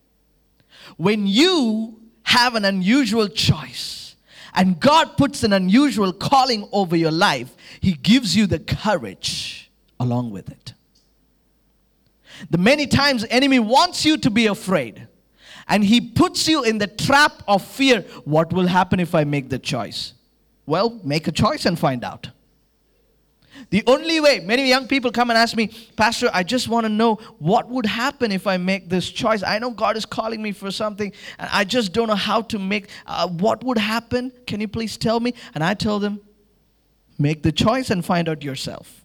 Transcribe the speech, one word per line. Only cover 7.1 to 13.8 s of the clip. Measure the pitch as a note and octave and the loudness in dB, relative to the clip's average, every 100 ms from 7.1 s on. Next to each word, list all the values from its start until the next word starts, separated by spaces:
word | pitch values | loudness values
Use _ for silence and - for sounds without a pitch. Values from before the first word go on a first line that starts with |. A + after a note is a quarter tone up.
life, | D#3+ G3 C#3 B2+ - - - | 2 2 0 -6 -16 -20 -2
He | G3 | -2
gives | D3 - B3+ A3 | 0 4 4 4
you | F#3+ G3 | 0 2
the | E3 | -2
courage | - C#3+ G#3+ F3+ G#2+ F#2 - - - - - _ _ - | -4 -4 0 -2 -4 -8 -8 -8 -10 -14 -20 _ _ -6
along | B2 A#2+ A#2+ | -2 -2 -4
with | F#2+ - | -10 -14
it. | - - - _ _ _ _ _ _ _ _ _ _ _ _ _ _ _ - F3+ | -18 -20 -20 _ _ _ _ _ _ _ _ _ _ _ _ _ _ _ -20 -4
The | E3 | 2
many | G3+ D4+ C4+ | 4 4 2
times | B3+ C#4+ B3 | 2 2 0
the | A3 | 0
enemy | A#3+ C#4 C4 | 2 4 4
wants | G#3+ C4+ | 4 4